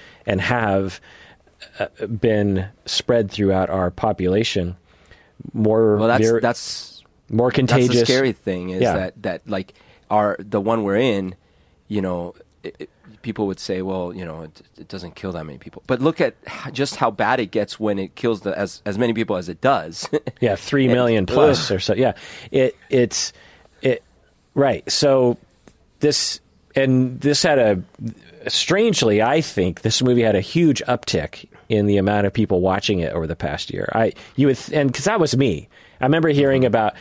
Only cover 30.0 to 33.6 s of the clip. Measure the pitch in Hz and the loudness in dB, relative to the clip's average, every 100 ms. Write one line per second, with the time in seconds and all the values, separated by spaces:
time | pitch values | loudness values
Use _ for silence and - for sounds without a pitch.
30 | 127 120 113 101 101 170 170 127 - 123 | 2 4 4 2 0 2 2 2 0 -4
31 | - 92 76 - - - - 110 104 101 | -2 -4 -4 -10 -20 -16 -2 0 2 2
32 | 98 104 101 - 104 92 92 95 - 98 | 2 0 0 0 0 2 2 0 0 -2
33 | 82 82 80 82 73 76 | -2 -4 -6 -6 -6 -6